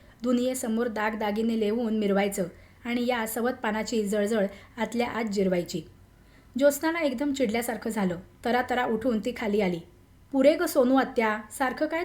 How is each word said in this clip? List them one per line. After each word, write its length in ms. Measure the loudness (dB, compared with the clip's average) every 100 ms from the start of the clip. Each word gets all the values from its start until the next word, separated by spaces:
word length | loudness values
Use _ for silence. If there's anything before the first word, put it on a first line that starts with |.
| -20 -6
दुनियेसमोर 640 | 0 0 0 -2 -2 -2 -2
दागदागिने 720 | -2 -2 -2 -2 0 0 0
लेवून 400 | 0 0 0 0
मिरवायचं 440 | 2 2 2 -2 -6 -8 -20 -12 -6
आणि 200 | -2 0
या 200 | -2 -2
सवत 260 | -2 -2 -2
पानाची 440 | -2 -2 -2 -2 0
जळजळ 380 | 0 0 0 0 -4 -14 -6
आतल्या 320 | -4 -2 -2
आत 140 | -2
जिरवायची. 580 | -2 0 2 0 -2 -6 -10 -16 -20 -20 -20 -20 -8 2
ज्योत्स्नाला 420 | 4 4 0 0
एकदम 340 | 0 0 -2
चिडल्यासारखं 560 | 0 0 0 -2 -4 -4
झालं. 280 | 0 0 -2 -10 -8 -2
तरातरा 400 | 0 0 -2 0
उठून 340 | 0 0 0
ती 140 | -2 -4
खाली 240 | -2 0
आली. 180 | 0 -2 -8 -20 -20 -20 -4
"पुरे 240 | 4 6 6
ग 80 |
सोनू 320 | 2 2 4 4
आत्या, 440 | 2 0 0 0 -6 -4
सारखं 280 | -2 -2 -2
काय 180 | -2